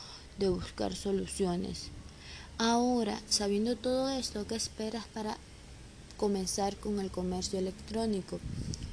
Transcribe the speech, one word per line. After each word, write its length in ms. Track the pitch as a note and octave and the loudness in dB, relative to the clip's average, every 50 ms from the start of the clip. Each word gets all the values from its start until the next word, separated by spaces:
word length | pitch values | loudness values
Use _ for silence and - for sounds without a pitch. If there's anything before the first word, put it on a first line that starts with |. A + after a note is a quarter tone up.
| - - - - - - - - | -10 -14 -14 -14 -16 -10 -2 2
de 100 | G3 F#3+ | 4 4
buscar 460 | F3+ F3+ - - - - G#3+ G3 F#3 | 4 2 0 -4 -4 -2 -2 -2 -2
soluciones. 960 | - - G3+ G3 F#3+ F#3+ E3+ - - G3 F3+ F3 F3+ F#3+ F#3+ F3+ - - - - - - - - - - - - - - - - | -2 0 0 2 0 0 0 0 2 2 2 2 2 0 -2 -4 -6 -8 -8 -10 -10 -12 -12 -14 -14 -14 -14 -12 -12 -12 -6 0
Ahora, 640 | - A3+ A#3 A#3 A#3+ A#3+ B3 B3 A#3+ A3+ G#3 G#3+ - - | 4 6 6 8 8 6 6 6 4 4 2 0 -2 0
sabiendo 480 | - - - G#3 G3 G3+ G3+ A3 A#3 B3 | 2 2 4 4 4 4 4 4 4 2
todo 340 | - - B3+ B3+ C4 C4 C4+ | 2 2 2 4 4 4 2
esto, 380 | C4+ C4 A#3 - - G#3+ G3+ | 2 0 -2 -2 -2 -4 -2
¿qué 80 | G3 A3+ | -2 -2
esperas 500 | A3 - - - - A3 A3 A3+ A3+ G3+ - - | -2 -2 -4 -4 -4 -4 -2 -2 -4 -6 -6 -6
para 240 | A3 G#3+ G#3+ - - - - - - - - - - - - - - - - - | -4 -2 -2 -4 -6 -8 -14 -18 -16 -16 -16 -14 -14 -14 -16 -16 -16 -16 -10 -2
comenzar 600 | - G#3+ G#3 G3+ F#3+ F#3 F3+ - - G3 G3+ G3+ | 2 2 4 4 2 0 0 0 2 2 2 0
con 220 | - - G#3+ G#3 G3+ | 0 -2 -2 0 0
el 120 | G3 F#3 | 0 -2
comercio 480 | - F#3 F3+ F3+ F#3 F#3 F#3 - - F#3+ | -2 -2 0 0 0 0 0 0 0 0
electrónico? 800 | F#3 F#3 F#3 - - - G#3+ A3 A3+ A3+ G#3 F#3+ F3+ - F#3 E3+ - - - - - - - - - - | 0 0 -2 -6 -6 -4 -2 0 2 2 2 0 -2 -4 -6 -6 -4 -4 -4 -4 -2 -2 -4 -4 -4 -4